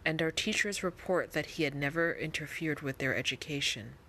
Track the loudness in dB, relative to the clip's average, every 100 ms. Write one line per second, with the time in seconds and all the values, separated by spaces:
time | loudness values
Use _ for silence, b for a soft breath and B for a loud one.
0 | 0 2 2 2 0 2 0 0 -2 -4
1 | 2 2 2 -2 -2 0 0 2 0 2
2 | 2 0 -2 -4 -4 -4 -2 0 -2 -2
3 | 0 2 0 -2 -2 0 0 -2 -6 -14